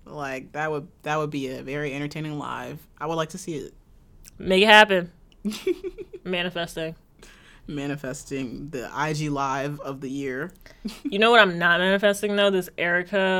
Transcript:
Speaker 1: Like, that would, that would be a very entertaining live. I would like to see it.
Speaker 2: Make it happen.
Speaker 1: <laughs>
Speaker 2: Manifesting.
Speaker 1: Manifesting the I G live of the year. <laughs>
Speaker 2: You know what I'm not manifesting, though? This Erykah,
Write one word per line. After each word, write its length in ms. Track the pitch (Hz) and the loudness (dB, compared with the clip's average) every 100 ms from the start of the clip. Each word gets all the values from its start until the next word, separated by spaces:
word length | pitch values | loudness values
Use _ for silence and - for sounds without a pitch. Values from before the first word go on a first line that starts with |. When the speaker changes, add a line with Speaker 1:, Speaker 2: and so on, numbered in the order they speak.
| - | -14
Speaker 1:
Like, 460 | 147 139 131 135 | -10 -8 -8 -10
that 180 | 147 156 | -6 -4
would, 200 | 147 160 _ | -4 -6 _
that 140 | 151 156 | -4 -2
would 120 | 151 | -2
be 160 | 151 131 | -4 -6
a 160 | 127 | -8
very 300 | 131 143 147 139 | -8 -6 -6 -6
entertaining 420 | 147 156 156 147 | -6 -6 -8 -8
live. 480 | 131 123 127 151 - - | -8 -8 -10 -12 -16 -10
I 80 | 151 | -6
would 80 | 165 | -4
like 140 | 160 | -4
to 80 | 185 | -6
see 180 | - 147 | -8 -8
it. 180 | 78 - _ - - - - - | -10 -16 _ -20 -20 -20 -20 -6
Speaker 2:
Make 240 | 180 185 | 2 6
it 40 | 214 | 10
happen. 440 | 214 214 185 170 - - _ | 10 10 4 0 -10 -20 _
Speaker 1:
<laughs> 60 | 208 214 381 349 370 - - - 180 | -8 -4 -4 -4 -6 -12 -16 -12 -4
Speaker 2:
Manifesting. 720 | 180 180 170 - - 160 165 _ _ - - - - - | -2 -2 -4 -6 -6 -8 -8 _ _ -20 -20 -20 -18 -10
Speaker 1:
Manifesting 1040 | 143 143 143 135 127 - 139 127 131 143 | -6 -6 -6 -8 -10 -8 -8 -6 -8 -10
the 180 | 135 110 | -8 -8
I 200 | 127 151 | -4 -2
G 160 | 151 151 | -2 -2
live 500 | 143 139 135 143 147 | -2 -2 -2 -4 -6
of 220 | 139 135 | -8 -8
the 80 | 135 | -8
year. 420 | 139 139 127 175 - - - | -6 -6 -6 -8 -12 -20 -14
<laughs> 80 | 208 - | -12 -10
Speaker 2:
You 140 | 294 196 | -4 2
know 120 | 226 | 6
what 80 | 233 | 8
I'm 180 | 196 170 | 6 4
not 220 | 175 175 | 2 4
manifesting, 560 | 185 196 208 202 208 202 | 4 4 2 2 0 2
though? 140 | 202 | 4
This 200 | 190 180 - | 2 -2 -2
Erykah, 360 | 175 175 175 202 190 | 0 0 0 0 2